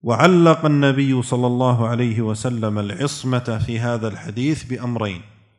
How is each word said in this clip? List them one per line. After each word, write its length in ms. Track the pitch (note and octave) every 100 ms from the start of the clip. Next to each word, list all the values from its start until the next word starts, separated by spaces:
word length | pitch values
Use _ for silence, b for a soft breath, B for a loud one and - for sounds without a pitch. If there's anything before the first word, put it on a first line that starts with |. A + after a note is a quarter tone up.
وعلق 600 | A2+ A#2 E3 F3+ E3 D#3+
النبي 580 | D#3 D3 C#3 C3 C#3 C3
صلى 240 | B2 B2 B2
الله 420 | B2 B2+ B2 A2+
عليه 320 | A#2 A#2+ A2
وسلم 580 | A2 G#2+ B2+ A#2+ G#2+ G#2+
العصمة 840 | G2+ F#2+ C#3+ - C3 B2+ B2 A2 -
في 140 | A2+
هذا 280 | A#2+ A#2+ A2
الحديث 560 | F#2+ - G#2+ C3+ D#3
بأمرين. 580 | A#2+ B2 B2 A#2 G#2+ F2 - _ _